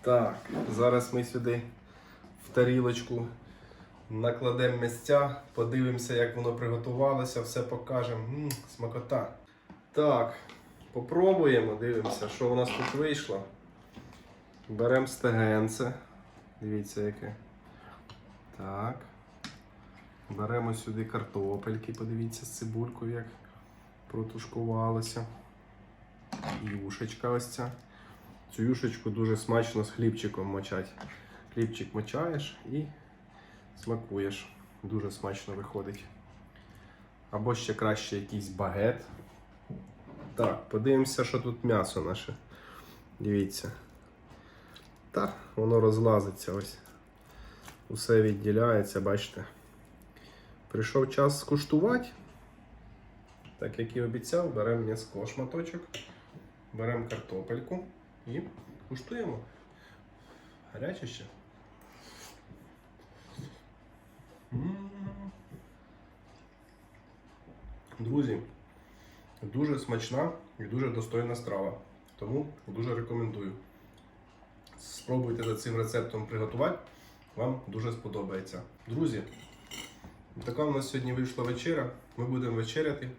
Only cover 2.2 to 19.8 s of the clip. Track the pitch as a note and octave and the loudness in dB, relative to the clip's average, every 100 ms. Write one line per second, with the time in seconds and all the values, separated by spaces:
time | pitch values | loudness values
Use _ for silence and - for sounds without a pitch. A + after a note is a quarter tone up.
2.2 | - - - - B2 B2+ A#2+ A#2 - A#2 | -20 -20 -2 6 8 8 4 2 -2 -4
3.2 | A#2 - - - - - - - - A2 | -4 -8 -18 -20 -20 -20 -20 -20 -8 0
4.2 | A#2 A#2+ B2+ B2 B2+ A#2+ A#2 A#2 - C#3+ | 0 2 0 4 2 4 -2 -2 6 6
5.2 | C#3+ - - - A2+ C3 B2+ A#2+ - A#2+ | 6 0 -8 -2 0 4 2 2 0 2
6.2 | A#2 A#2 A#2 A#2 A#2+ A#2 B2+ B2 C3+ C3 | 2 2 -2 0 0 -2 -2 2 4 4
7.2 | B2 B2 A2 B2+ A#2+ A#2+ - C3 A#2 A2+ | 0 -2 -2 -2 -2 -4 -2 -2 0 -2
8.2 | A2 C#3+ D3 B2+ - - A#2 A#2+ - B2+ | -4 -4 -2 -4 -8 -8 -6 -6 0 0
9.2 | - - - - _ - - - D3+ B2 | 0 -8 -20 -20 _ -20 -4 4 6 6
10.2 | A#2 - - - - - - B2 A#2 E3 | 4 -2 -14 -20 -20 -20 -8 -6 0 6
11.2 | F#3 F#3 D3+ B2 A2 G#2+ A#2+ A#2 G#2+ - | 8 8 8 8 6 0 0 0 0 -2
12.2 | - - B2 B2 B2 - B2+ C3+ D#3 C#3+ | -6 0 2 4 4 2 -2 0 0 0
13.2 | - G2 F#2+ - - - - - - - | -2 -4 -6 -16 -20 -20 -20 -20 -20 -20
14.2 | - - - - - G#2+ A#2+ C3 C3 - | -20 -20 -20 -20 -10 2 6 6 4 2
15.2 | B2 A2+ A2 G#2+ A2+ A2+ B2 B2+ - - | 2 6 6 6 4 0 -4 -4 -12 -20
16.2 | - - - - G#2+ G#2+ G2+ - G#2 G#2 | -20 -20 -20 -10 -4 -4 -4 -4 -4 -4
17.2 | G2+ A2+ - - - - - - - - | -10 -12 -16 -20 -20 -20 -20 -20 -20 -20
18.2 | - - - - F#2+ G2 A2+ C3+ - - | -20 -20 -20 -12 -8 -4 -4 -6 -12 -20
19.2 | - - - - - - | -20 -18 -16 -16 -20 -20